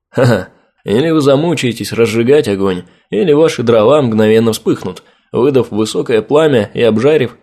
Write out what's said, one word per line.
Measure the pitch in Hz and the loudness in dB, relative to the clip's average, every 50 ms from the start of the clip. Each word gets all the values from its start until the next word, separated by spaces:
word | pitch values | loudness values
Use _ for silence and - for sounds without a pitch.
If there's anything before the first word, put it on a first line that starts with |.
| _ _ | _ _
Ха-ха. | - - 131 123 113 92 85 - _ _ _ _ _ _ - | -2 0 0 2 0 -2 -4 -10 _ _ _ _ _ _ -8
Или | - 101 123 156 165 | -4 -2 -2 0 0
вы | 160 156 | 0 0
замучаетесь | 135 139 135 139 156 175 156 - - 120 107 - 104 - - | 2 2 2 2 0 -2 -4 -2 -4 -6 -4 -6 -8 -8 -2
разжигать | 110 117 107 107 117 117 123 143 156 147 | 0 0 0 0 -2 2 2 2 2 2
огонь, | 107 101 95 98 98 92 90 - _ _ _ _ - | 0 -2 -2 -2 -2 -4 -4 -8 _ _ _ _ -6
или | 92 101 208 165 143 | -4 -2 0 2 2
ваши | 147 165 156 156 - 117 | 2 2 0 0 -2 0
дрова | 117 117 110 104 120 147 151 | 2 2 4 4 4 4 2
мгновенно | 135 117 107 107 110 107 110 113 113 113 107 | 2 0 0 2 2 4 4 2 2 0 -2
вспыхнут, | - - 202 147 - - 95 87 - _ _ _ _ _ - | -2 -2 -4 -4 -4 -4 -12 -14 -14 _ _ _ _ _ -6
выдав | - 113 120 147 135 127 110 - | -2 0 0 2 2 0 -2 -2
высокое | 98 104 110 110 - - 135 - 117 107 | -4 -4 -4 -4 -4 -6 -4 -2 -2 -2
пламя | - - 135 151 160 151 135 113 101 - - | -2 0 0 2 2 2 0 0 -2 -2 -4
и | - | 0
обжарив | 117 113 110 110 120 147 160 147 127 113 - _ | 0 0 0 2 0 2 2 0 -2 -4 -8 _